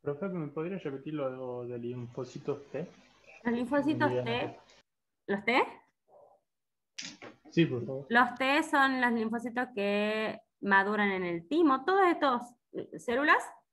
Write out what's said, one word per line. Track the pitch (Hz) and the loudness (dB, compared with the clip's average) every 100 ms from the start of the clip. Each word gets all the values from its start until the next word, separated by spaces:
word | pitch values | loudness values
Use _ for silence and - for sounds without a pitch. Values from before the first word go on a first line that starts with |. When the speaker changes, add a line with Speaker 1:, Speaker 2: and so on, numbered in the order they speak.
Speaker 1:
Profe, | 143 143 196 | -6 -6 -4
¿me | 180 151 | -4 -6
podría | 139 160 190 | -6 -6 -6
repetir | 156 135 135 | -8 -8 -8
lo, | 151 135 | -4 -4
lo | 127 127 123 | -6 -8 -8
de | 120 123 | -8 -6
linfocitos | 120 123 120 131 127 - - 139 - | -6 -8 -8 -8 -10 -10 -6 -6 -6
T? | 127 170 - - _ - - | -10 -10 -14 -20 _ -20 -8
Speaker 2:
Los | 233 | -2
linfocitos | 233 247 285 269 302 - | -2 0 0 2 2 2
Speaker 1:
Bien. | 247 | 2
Speaker 2:
T, | 240 240 285 - _ - _ _ _ _ - | -2 -2 -4 -8 _ -20 _ _ _ _ -6
¿los | 202 | -4
T? | 208 247 - - _ _ _ - - _ _ _ _ _ _ - - - - - - | 2 2 2 -4 _ _ _ -20 -20 _ _ _ _ _ _ -16 -14 -14 -20 -20 -6
Speaker 1:
Sí, | - 160 | 2 2
por | 127 113 | 2 -4
favor. | 135 143 | -8 2
Speaker 2:
Los | 240 240 | 4 4
T | - 262 285 | 2 0 2
son | 302 294 269 262 | 2 4 4 4
los | 247 | 2
linfocitos | 233 220 226 240 233 254 202 | 0 -2 -4 -4 -4 -4 -2
que | 202 202 208 214 220 - _ _ | -2 0 0 -2 -4 -6 _ _
maduran | 202 196 196 208 202 | 4 4 4 2 0
en | 190 | 0
el | 180 170 170 | -2 -4 -2
timo. | 302 330 254 | 4 4 4
Todas | 277 381 370 | 2 4 4
estas | 320 285 240 - - _ - - - | 4 2 0 -4 -18 _ -12 -12 -12
células | - 240 294 381 - - _ | -2 0 4 4 2 -14 _